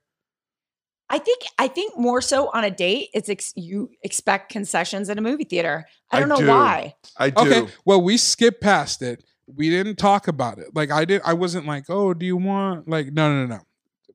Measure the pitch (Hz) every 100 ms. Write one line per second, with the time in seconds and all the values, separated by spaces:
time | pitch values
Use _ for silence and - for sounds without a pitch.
0 | _ _ _ _ _ _ _ _ _ _
1 | - 294 440 494 - - 262 330 427 330
2 | 240 247 - 277 285 226 208 185 180 247
3 | - 214 208 196 - - 170 202 247 _
4 | 202 - - 196 - 208 202 175 180 202
5 | 202 208 220 302 - 175 165 156 - _
6 | - - 285 285 143 247 262 160 - -
7 | - - 139 135 143 120 107 - 180 196
8 | 180 226 - - 233 233 208 175 135 -
9 | 123 120 _ _ _ 135 160 180 208 190
10 | 202 196 185 139 120 104 - 156 147 151
11 | 165 196 165 170 180 175 151 143 139 196
12 | 196 170 180 180 190 196 196 165 160 160
13 | 139 151 151 139 123 104 _ _ _ _
14 | _